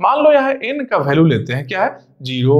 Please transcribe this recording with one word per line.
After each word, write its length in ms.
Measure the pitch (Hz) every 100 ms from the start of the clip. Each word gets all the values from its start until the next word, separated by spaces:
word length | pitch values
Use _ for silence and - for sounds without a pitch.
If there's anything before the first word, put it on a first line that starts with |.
मान 180 | 185 285
लो 120 | 302
यहाँ 200 | 285 269
एन 300 | 269 226 285 262
का 120 | 190
value 260 | 139 147 165
लेते 280 | 113 -
हैं, 120 | 127 131
क्या 160 | 190
है, 140 | 247 - _ _
ज़ीरो, 340 | 127 127 127